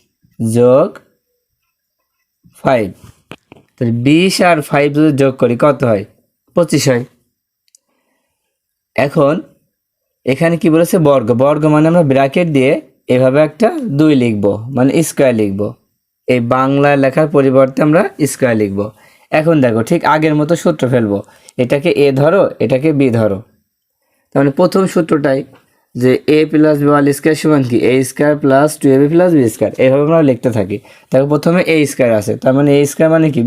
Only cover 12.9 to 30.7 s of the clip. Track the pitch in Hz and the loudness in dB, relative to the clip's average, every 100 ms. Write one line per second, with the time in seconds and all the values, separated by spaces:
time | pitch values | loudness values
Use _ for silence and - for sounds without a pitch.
12.9 | _ - 123 131 135 208 - - 339 233 | _ -4 0 2 2 0 0 -2 -2 -4
13.9 | 139 156 143 120 104 101 104 117 127 135 | 0 2 2 0 0 -2 -2 -6 -2 0
14.9 | - 151 - 135 113 104 98 104 - _ | 0 -2 0 0 0 -2 -4 -8 -10 _
15.9 | _ _ _ - 127 117 127 131 139 143 | _ _ _ -4 -2 0 -2 0 0 2
16.9 | 143 135 135 156 151 135 131 131 139 151 | 2 0 0 0 2 2 2 2 0 0
17.9 | 160 381 - 139 - 127 113 104 98 104 | 2 0 -4 -6 -2 -2 0 -2 -4 -8
18.9 | - _ _ _ 151 156 156 127 113 113 | -12 _ _ _ -2 0 2 0 0 -2
19.9 | 170 - 156 156 151 151 170 - 156 127 | -2 0 0 0 0 -2 -2 -2 -2 -2
20.9 | 127 110 101 - _ _ - 123 143 160 | 0 0 -4 -8 _ _ -6 -2 -2 0
21.9 | - 143 135 147 190 139 - 113 131 160 | 0 2 2 2 2 0 -2 -2 -2 0
22.9 | 143 135 113 107 98 - _ _ _ _ | 0 0 0 -2 -4 -10 _ _ _ _
23.9 | _ _ _ _ 139 139 139 180 190 185 | _ _ _ _ -2 0 0 0 0 -2
24.9 | - 160 156 143 135 - - _ _ _ | -2 -2 -2 0 -4 -6 -16 _ _ _
25.9 | 120 123 127 - 151 156 156 156 147 143 | -2 0 0 2 0 2 2 2 2 2
26.9 | 147 143 139 160 151 160 147 127 120 - | 2 0 0 -2 -2 0 0 0 0 0
27.9 | 131 131 - 147 147 147 131 151 - 143 | 0 -2 -2 -2 0 2 2 2 0 0
28.9 | 135 147 170 180 160 120 - 104 - 131 | 2 2 2 2 2 0 -2 -4 0 0
29.9 | 139 147 165 147 120 127 110 92 | 2 2 2 2 0 -2 -2 -4